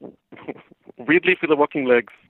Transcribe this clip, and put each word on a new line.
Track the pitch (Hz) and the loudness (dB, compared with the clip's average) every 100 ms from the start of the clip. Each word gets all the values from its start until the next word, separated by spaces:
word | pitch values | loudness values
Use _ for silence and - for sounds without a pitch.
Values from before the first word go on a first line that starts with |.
| - - _ - - | -12 -20 _ -18 -16
<laughs> | - - _ - - 120 | -16 -20 _ -20 -12 -2
reed | 165 165 | 0 0
leaf | 185 | -2
with | 160 | 0
the | 147 | 0
walking | 147 156 135 | 0 0 2
legs, | 120 110 - _ | 2 0 -10 _